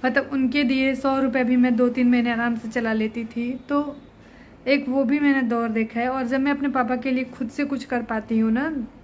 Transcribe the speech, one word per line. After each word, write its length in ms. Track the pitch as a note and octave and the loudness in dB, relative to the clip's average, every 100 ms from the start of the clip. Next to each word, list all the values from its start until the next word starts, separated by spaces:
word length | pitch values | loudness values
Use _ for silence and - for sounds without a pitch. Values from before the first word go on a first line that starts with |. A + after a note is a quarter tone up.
मतलब 260 | B3+ B3+ C4+ | 0 -2 -2
उनके 320 | C#4 C4 C#4+ | 0 0 2
दिए 300 | C#4 C4 C4 | 2 2 0
सौ 260 | C4 C4+ C4+ | 0 0 0
रुपये 240 | C4+ C4 | 0 0
भी 120 | A#3+ B3+ | 2 4
मैं 200 | B3 A#3 | 4 4
दो 120 | B3 | 2
तीन 220 | B3 B3 | 2 4
महीने 220 | B3 A#3 | 4 2
आराम 240 | A#3 A#3+ A#3 | 0 -2 -2
से 120 | A3+ | -4
चला 240 | B3 A3+ | -4 -2
लेती 320 | A3 A3 A3+ | 0 -2 -4
थी। 360 | A3+ A#3+ A#3+ C4 - | -8 -6 -6 -6 -2
तो 280 | C#4+ D4 C#4+ - - - - - - - | -2 -2 -8 -18 -20 -20 -20 -20 -12 0
एक 200 | C#4+ - | 0 2
वो 160 | C4 | 0
भी 160 | B3+ C#4+ | 2 2
मैंने 220 | C#4+ C4+ | 4 4
दौर 260 | B3 A#3 A#3 | 2 0 0
देखा 320 | A3 A3 A#3 | 0 -2 -2
है। 80 | B3 | -2
और 180 | C4 B3 | -2 0
जब 140 | C4 | 0
मैं 120 | C4+ | 0
अपने 160 | C#4+ C#4+ | 0 0
पापा 280 | C4 A#3 B3+ | 0 0 0
के 140 | C4+ | 0
लिए 140 | B3+ | -2
खुद 240 | B3 - A3+ | -2 -6 -8
से 160 | - | -4
कुछ 200 | C#4+ C#4 | -4 -4
कर 180 | - B3 | -4 -4
पाती 360 | A3+ A3 G#3+ A3+ | -2 -6 0 0
हूँ 140 | A3 | 2
ना, 340 | A3+ D4+ D4+ A3+ - | 2 0 -4 -8 -12